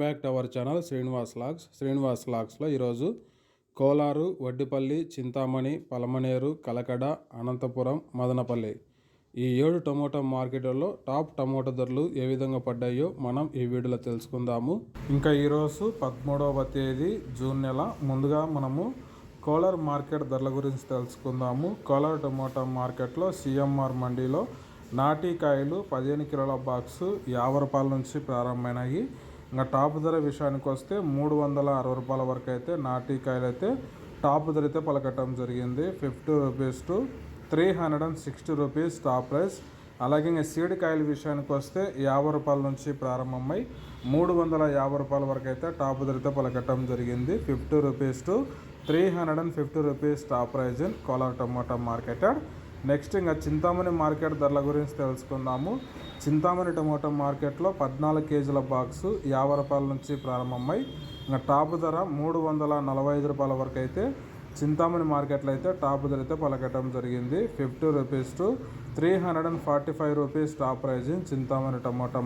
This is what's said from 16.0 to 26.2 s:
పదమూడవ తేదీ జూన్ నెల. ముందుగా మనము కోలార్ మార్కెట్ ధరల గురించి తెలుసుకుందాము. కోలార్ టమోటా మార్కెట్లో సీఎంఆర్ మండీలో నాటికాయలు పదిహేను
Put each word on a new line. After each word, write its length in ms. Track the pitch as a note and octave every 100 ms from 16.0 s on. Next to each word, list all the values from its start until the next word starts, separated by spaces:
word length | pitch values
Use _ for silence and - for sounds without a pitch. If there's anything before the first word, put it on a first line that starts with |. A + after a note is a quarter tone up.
పదమూడవ 600 | C3 B2 C#3 C#3+ C#3+ C3+ C3 C#3
తేదీ 340 | C3 C3 E3+ G#3+ C3+ A#2+
జూన్ 200 | C3 C3+ C3+
నెల. 140 | C3 G3+ G3+ C#3
ముందుగా 320 | C3 C#3 D3+ D#3+ D3
మనము 280 | C3+ C#3+ A3 C4 - - - - -
కోలార్ 320 | D#3 F#3 F3 D3+
మార్కెట్ 400 | C#3+ C#3 D3+ B2+ C3
ధరల 160 | C3+ C3
గురించి 260 | C#3 C3 -
తెలుసుకుందాము. 760 | B2+ A#2+ - C3+ B2+ B2+ B2+ F3 G#3+ -
కోలార్ 320 | C#3 D3+ D#3 C#3+
టమోటా 360 | C3 C3 C3+ C3 B2+
మార్కెట్లో 500 | B2+ B2+ B2+ D#3+ F#3 F#3
సీఎంఆర్ 560 | C#3 C3+ C#3 C#3 C3 B2+ B2
మండీలో 380 | B2 B2+ D3+ B3 - - - - B2
నాటికాయలు 800 | C#3+ D3+ F3+ E3+ D3 C#3 C#3 F#3 G3
పదిహేను 340 | C3 C3+ D3